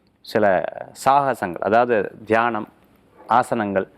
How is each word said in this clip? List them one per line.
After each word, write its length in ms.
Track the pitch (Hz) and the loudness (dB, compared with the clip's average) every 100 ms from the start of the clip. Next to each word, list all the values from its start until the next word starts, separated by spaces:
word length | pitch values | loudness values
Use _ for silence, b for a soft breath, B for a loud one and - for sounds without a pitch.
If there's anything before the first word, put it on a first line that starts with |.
| _ _ | _ _
சில 440 | - 113 104 90 - - - | -4 0 2 2 -2 -10 -16
சாகசங்கள், 680 | - - 143 139 120 95 85 | -4 2 2 2 -4 -6 -6
அதாவது 520 | 98 113 123 110 - - | 0 2 2 0 -2 -8
தியானம், 440 | 104 110 120 110 110 _ _ _ _ _ - | -2 0 0 -4 -10 _ _ _ _ _ 0
ஆசனங்கள், 600 | 117 123 120 104 95 95 | 0 0 -2 -2 -2 -4